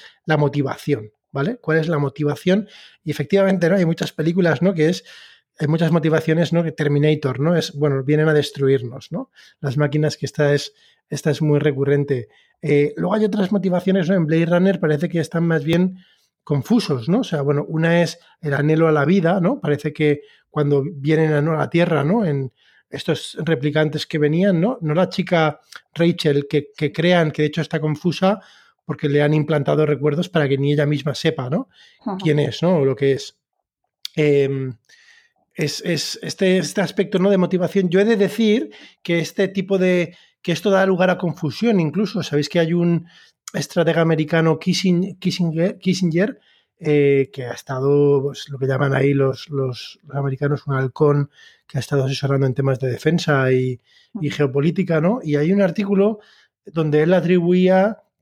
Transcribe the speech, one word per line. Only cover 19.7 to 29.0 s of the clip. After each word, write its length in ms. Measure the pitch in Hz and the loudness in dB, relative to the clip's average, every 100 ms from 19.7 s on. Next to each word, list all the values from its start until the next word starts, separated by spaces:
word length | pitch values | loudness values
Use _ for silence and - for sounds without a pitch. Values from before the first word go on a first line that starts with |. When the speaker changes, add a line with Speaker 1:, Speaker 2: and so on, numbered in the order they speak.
| 143 156 | -2 -4
Speaker 1:
que 280 | 147 151 147 - _ _ | -2 0 0 -4 _ _
cuando 340 | - 143 143 | -4 0 0
vienen 500 | 139 143 139 156 156 | 0 -6 0 2 2
a, 80 | 151 | 2
¿no? 120 | 147 | 0
a 40 | 160 | -2
la 120 | 143 | 0
Tierra, 340 | 170 170 160 | 0 2 0
¿no? 220 | 139 220 196 | 0 0 0
En 260 | 143 131 _ _ _ _ | -2 -6 _ _ _ _
estos 480 | - - 160 - - | -12 -4 -4 -6 -8
replicantes 640 | 160 156 147 151 156 151 - | -4 -2 0 0 0 -2 -6
que 100 | 160 | -2
venían, 420 | 147 160 202 180 | 0 2 2 2
¿no? 200 | 190 262 | 0 -2
No 120 | 160 | -2
la 160 | 151 190 | 0 0
chica 500 | 185 180 170 156 151 _ - _ | -2 -2 2 0 -2 _ -20 _
Rachel 540 | - 170 - 156 143 143 | 0 0 2 2 0 0
que, 220 | 151 143 - | -2 -4 -6
que 160 | 151 | -6
crean, 400 | 147 170 180 160 | -2 2 2 2
que 120 | 147 | 0
de 40 | 151 | -2
hecho 120 | 151 | -2
está 180 | 151 160 | -6 -4
confusa 600 | 151 147 180 143 190 202 - _ _ _ | -4 -2 -2 0 0 0 -6 _ _ _
porque 240 | - 143 | -12 -6